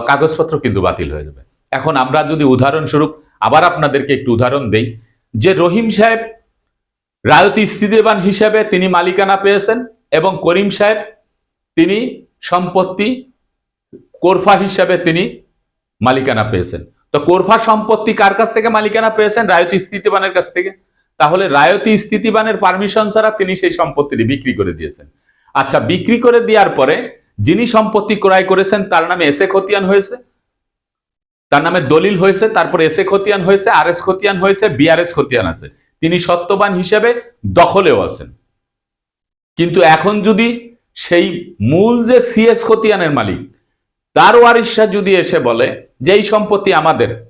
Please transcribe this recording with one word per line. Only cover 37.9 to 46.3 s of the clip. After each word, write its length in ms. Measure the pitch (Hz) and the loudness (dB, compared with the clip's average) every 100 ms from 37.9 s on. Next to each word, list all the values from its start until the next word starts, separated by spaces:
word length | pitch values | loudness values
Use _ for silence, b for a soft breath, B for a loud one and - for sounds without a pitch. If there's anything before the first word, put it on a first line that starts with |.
| 110 | 2
আছেন। 280 | 87 - 67 - _ _ _ _ _ _ _ _ _ _ _ - | -2 -8 -16 -20 _ _ _ _ _ _ _ _ _ _ _ -6
কিন্তু 200 | 170 180 160 | -2 2 4
এখন 280 | 160 202 214 | 4 2 0
যদি 260 | 196 202 233 240 - _ _ - | 0 2 0 -4 -12 _ _ -14
সেই 300 | - 175 190 165 - - | -2 0 0 -4 -12 -4
মূল 300 | 107 160 220 240 | 0 2 2 2
যে 120 | 233 247 | 2 2
সিএস 380 | 247 220 226 226 | 2 2 2 2
খতিয়ানের 480 | - 220 220 196 165 | 0 0 0 0 0
মালিক 280 | 139 107 - - _ _ _ _ _ _ 147 | -2 -2 -6 -10 _ _ _ _ _ _ 4
তার 180 | 180 233 | 6 6
ওয়ারিশরা 480 | 233 240 226 - 214 | 6 4 2 0 0
যদি 260 | 202 190 | 0 0
এসে 240 | 185 165 170 | 0 0 -2
বলে 260 | 120 117 131 - - - | -2 0 -2 -4 -16 -8
যে 100 | 131 | 0
এই 120 | 202 | 2
সম্পত্তি 460 | 208 | 2